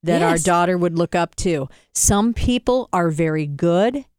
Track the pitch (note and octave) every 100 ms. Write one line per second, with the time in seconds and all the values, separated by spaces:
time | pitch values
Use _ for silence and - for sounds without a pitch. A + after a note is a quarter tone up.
0 | D#3+ E3+ E3+ E3 F3 F3 F3 F3+ F3 E3
1 | E3+ F3+ E3+ - F#3+ D#3 C3+ - _ -
2 | - G3+ A3+ A#3 - B3 - B3+ A#3+ F#3
3 | E3+ D3+ D#3+ D#3 D3 C#3+ E3+ E3+ A3 C#4
4 | C4